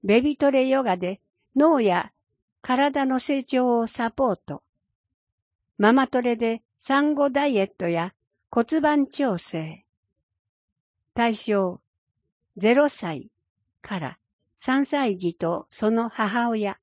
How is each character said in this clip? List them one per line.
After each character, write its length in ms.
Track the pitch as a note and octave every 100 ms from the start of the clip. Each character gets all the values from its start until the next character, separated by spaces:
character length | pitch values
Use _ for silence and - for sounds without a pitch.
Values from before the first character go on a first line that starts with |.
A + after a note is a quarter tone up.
| G3
ベ 160 | G#3+
ビ 140 | C#4 C#4+
ト 160 | C#4+
レ 160 | C4+ C4
ヨ 160 | C4
ガ 120 | B3 F#3
で 240 | F3+ G3 _ _ _ C4
脳 240 | D4+ D4+
や 320 | A3 F3+ - _ _ _ _ _
体 440 | - B3+ C#4+ C#4 C4+
の 120 | C4
成 240 | - C#4
長 380 | B3+ C4 B3+ A#3+
を 80 | A3+
サ 240 | - A3+
ポ 220 | - C4
ー 20 | F#3+
ト。 260 | - D3 _ _ _ _ _ _ _ _ _ _ _ _
マ 140 | G#3
マ 140 | B3+ C4
ト 160 | B3+
レ 140 | B3 A#3
で 260 | A3+ A3+ _ _
産 360 | - C#4 D4
後 140 | D4 C#4+
ダ 180 | C4 C#4+
イ 100 | A#3
エ 80 |
ッ 60 | G3 _
ト 120 | F3
や 260 | E3+ F3 _ _ _ _
骨 320 | - A#3 D#4
盤 280 | D4 D4 C4+
調 280 | - C#4 F3+
整。 480 | - E3 D#3+ D#3+ _ _ _ _ _ _ _ _ _ _ _ _ _
対 220 | - A#3
象、 460 | G#3+ - G3+ F#3+ F3+ _ _ _ _ _ _ _ -
ゼ 180 | G#3
ロ 140 | B3 D4
歳 440 | - F3 D3+ - _ _ _ _ _
か 160 | - F#3+
ら 200 | C#3+ - _ _ _ _
三 260 | - C4 C#4+
歳 300 | C#4+ C4 F#3+
児 180 | F3+
と 320 | E3+ E3 E3+ -
そ 200 | - G#3+
の 180 | A3+ A3+
母 420 | - G#3+ A#3 A#3+
親。 280 | A3+ G3+ -